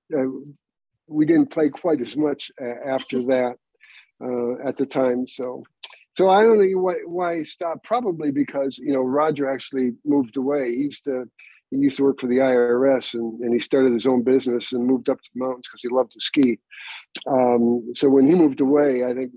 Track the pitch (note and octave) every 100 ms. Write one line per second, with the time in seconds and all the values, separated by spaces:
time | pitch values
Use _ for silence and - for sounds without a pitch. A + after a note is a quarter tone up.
0 | - D3 C3 C3 C#3+ C#3+ _ _ _ _
1 | - D3+ D3+ D#3+ C#3 - D3 - F3+ D3+
2 | A2+ C3+ D3+ - - - B2 A#2+ C3+ C3
3 | B2+ B2 B2 C3 B2 B2 _ _ _ -
4 | _ - B2+ B2 A#2+ B2+ C3+ - C3+ D3
5 | C3 B2 B2+ - B2+ B2+ - _ - -
6 | _ - F#3+ F#3+ A3+ G#3+ F#3+ F#3 F#3 E3+
7 | E3+ F3 F3 E3+ D3 - E3+ D#3+ - A#3+
8 | A#3+ E3 D3+ C#3 C#3 C#3 C3+ B2+ D3 C3+
9 | B2+ C#3 D#3 C#3+ C3+ C3 - C3+ B2+ A#2
10 | D3 C#3+ A#2+ C3+ C3 C#3+ B2+ A#2+ C#3+ -
11 | C#3+ B2+ A#2 _ - _ - C#3 C#3 C3+
12 | C#3 C3 B2+ B2+ C3+ B2 A#2+ B2 C3+ C3
13 | - A#2 A#2 A#2 A#2+ A#2+ - C#3 C3 A#2
14 | C3+ B2+ A#2+ C3 B2+ A#2+ - B2+ B2 C3
15 | A#2 C3 - A#2+ C3 B2 - - A#2+ B2+
16 | A#2+ A2 - - C3 A2+ _ - - -
17 | - - - C3 B2 A#2+ A#2 A#2+ A2+ A#2+
18 | C#3+ C3+ C3+ F3+ D#3 C3 C3+ D3 D3 B2+
19 | B2 B2 B2+